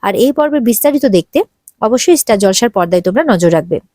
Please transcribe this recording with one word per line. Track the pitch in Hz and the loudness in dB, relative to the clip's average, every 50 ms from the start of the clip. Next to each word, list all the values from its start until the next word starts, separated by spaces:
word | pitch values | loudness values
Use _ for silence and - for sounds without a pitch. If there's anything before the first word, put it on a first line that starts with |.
| - | -6
আর | 202 196 | -4 -2
এই | - 226 269 269 | 0 0 0 2
পর্বের | - 302 302 285 294 | 0 -2 0 0 -2
বিস্তারিত | 233 233 226 - - 294 285 285 - | 0 0 -2 0 0 0 0 0 0
দেখতে | 254 190 175 160 _ - 302 440 - _ _ _ - _ - | 2 2 0 0 _ -2 -4 -4 -4 _ _ _ -20 _ -6
অবশ্যই | - 214 240 254 - - 349 | -4 -2 -2 -2 2 2 0
স্টার | 294 - - 220 196 | 0 2 0 0 2
জলসার | 202 196 190 - 233 240 | 2 0 0 2 -2 -2
পর্দায় | - 196 175 170 175 180 175 | 0 -2 -2 0 0 0 0
তোমরা | 190 185 254 330 | 0 -2 -2 0
নজর | 302 214 170 175 170 170 | 0 0 2 2 2 2
রাখবে। | 160 160 175 165 - - _ | 0 -2 -2 -6 -8 -8 _